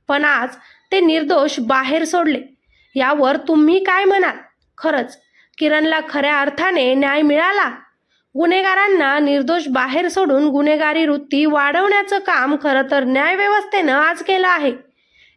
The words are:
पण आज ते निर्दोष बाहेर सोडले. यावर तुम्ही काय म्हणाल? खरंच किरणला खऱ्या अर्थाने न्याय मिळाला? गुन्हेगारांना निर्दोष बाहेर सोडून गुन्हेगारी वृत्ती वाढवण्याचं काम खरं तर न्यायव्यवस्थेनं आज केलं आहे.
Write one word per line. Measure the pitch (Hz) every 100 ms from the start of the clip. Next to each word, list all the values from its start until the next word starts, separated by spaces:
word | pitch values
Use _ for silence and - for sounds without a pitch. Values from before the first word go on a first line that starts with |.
| -
पण | 285 294
आज | 262 262 - - _ _
ते | 381
निर्दोष | 339 320 302 330 294 294
बाहेर | 226 262 262 320
सोडले. | 320 349 311 269 - _ _ _ _ 269
यावर | 262 294 262 302 294
तुम्ही | 311 302 370
काय | 381 370 392
म्हणाल? | 392 349 - - _ _ -
खरंच | 320 285 240 - _ _ _ -
किरणला | 302 302 320 311 311
खऱ्या | 294 277 294
अर्थाने | 285 285 370 349 254 269
न्याय | 277 285
मिळाला? | 294 294 359 403 294 - - _ _ _ _ 262
गुन्हेगारांना | 339 381 381 381 403 370 277 285
निर्दोष | 285 285 262 339 302
बाहेर | 254 262 294 359
सोडून | 381 349 269 302
गुन्हेगारी | 277 294 302 302 320 320
वृत्ती | 294 277 285 302
वाढवण्याचं | 294 285 330 392 403 392 392
काम | 392 302 262 302
खरं | 294 269 269
तर | 285
न्यायव्यवस्थेनं | 254 269 311 381 403 415 403 403 302
आज | 277 302 339
केलं | 349 381 370
आहे. | 339 285 - - _ _ _ _